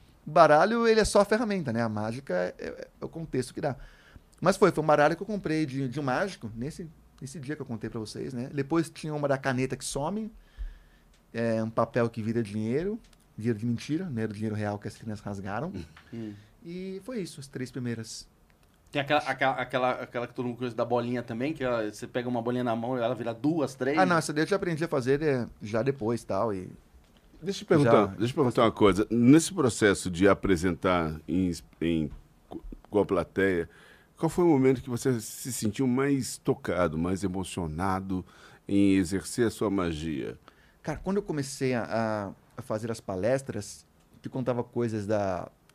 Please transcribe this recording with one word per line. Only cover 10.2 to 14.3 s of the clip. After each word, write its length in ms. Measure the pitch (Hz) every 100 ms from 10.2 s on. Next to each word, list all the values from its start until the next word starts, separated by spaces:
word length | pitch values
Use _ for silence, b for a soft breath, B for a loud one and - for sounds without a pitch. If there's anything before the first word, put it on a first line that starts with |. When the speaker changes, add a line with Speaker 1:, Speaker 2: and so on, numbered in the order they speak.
| 214 - b b b b b b b b _
Speaker 1:
é, 300 | 113 117 113
um 80 | 110
papel 400 | 117 117 123 117
que 100 | -
vira 220 | 107 117
dinheiro, 580 | 101 107 110 131 190 220 - _ _ -
dinheiro 200 | 110 107
de 60 |
mentira, 400 | 120 117 - 156 185
não 100 | 113
era 100 | 110